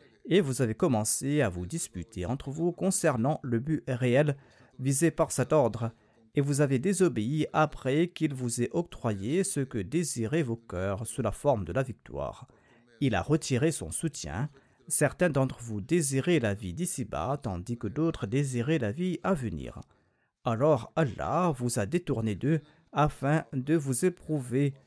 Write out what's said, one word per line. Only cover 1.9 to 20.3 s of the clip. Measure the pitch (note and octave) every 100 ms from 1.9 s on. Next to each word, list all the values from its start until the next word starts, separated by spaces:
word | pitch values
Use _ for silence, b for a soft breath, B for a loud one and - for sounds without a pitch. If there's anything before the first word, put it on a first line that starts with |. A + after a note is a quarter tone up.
| F#2 E2 F#2 F2
entre | C3+ -
vous | C#3+ F3
concernant | - F#3+ - D#3+ B2+ B2+ D#3
le | C#3 A#2
but | C#3+ D#3 -
réel | B2 B2 B2 D3+ C#3 b b b -
visé | C3 C#3 D#3+
par | D3+ D#3
cet | - B2
ordre, | D#3 A#2+ G2+ A#2 - b b b C#3+
et |
vous | C#3 C#3+
avez | C#3+ C3
désobéi | F3 F3+ F3+ A#2 G#2+ D3+ D3
après | D#3+ D#3 - C3 C#3+ F3
qu'il | - D#3
vous | C3 B2 A#2+
ait | A#2+
octroyé | E3 E3+ - A#2+ G2+ G2+ E3+
ce | F#3+ -
que | C3 A#2
désiraient | F#2 D#3+ D#3+ - A2 D#3+
vos | C3 A2+
cœurs | - - F#2+ G2 A2+
sous | -
la | A2+
forme | - D3 A#2 E2+
de |
la | E2+
victoire. | B2 - - C#2 C2+ - - b b b b A2+
Il | C3+ G2
a |
retiré | E2+ D#3 - B2 E3
son | - E2
soutien. | - E3 - D2 E2+ D3 b b b -
Certains | - C#3+ - F3+
d'entre | C#3 C3 C3+
vous | A#2 G#2
désiraient | F#2+ E3+ C#3+ C3+ D#3 E3
la | A2+
vie | G2+ F#2+
d'ici-bas, | E2+ F3+ - F2 C2+ F#2+ C#3
tandis | A2+ F2 F#2+ A#2+
que | G#2+
d'autres | C3 E3 - G2+
désiraient | B2+ C#3 B2 A#2+ D#3+
la | A2
vie | C3 F#3 E3+
à | -
venir. | F3+ A#2 D#2+ A#1+ - - _ _ _ _